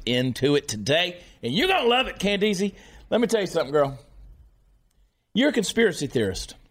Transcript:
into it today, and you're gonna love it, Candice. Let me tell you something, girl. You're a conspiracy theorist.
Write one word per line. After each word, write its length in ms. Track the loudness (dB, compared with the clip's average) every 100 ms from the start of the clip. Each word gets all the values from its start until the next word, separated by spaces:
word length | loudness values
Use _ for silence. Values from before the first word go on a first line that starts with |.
| -2
into 500 | -2 0 0 0 0
it 120 | -2
today, 500 | -8 0 0 0 -6 -20 -10
and 120 | -4
you're 140 | -2 0
gonna 200 | 2 2
love 200 | 0 0
it, 120 | -4
Candice. 540 | -2 0 0 0 -2 -4 -20 -20 -2
Let 120 | 0
me 60 | 2
tell 120 | 0
you 60 | 0
something, 240 | -2 0
girl. 260 | 2 2 0 -16 -20 -20 -20 -20 _ _ _ _ _ _ _ _
You're 160 | 0 2
a 40 |
conspiracy 540 | 2 -2 2 2 2 -2
theorist. 480 | 0 -2 -2 -10 -16 _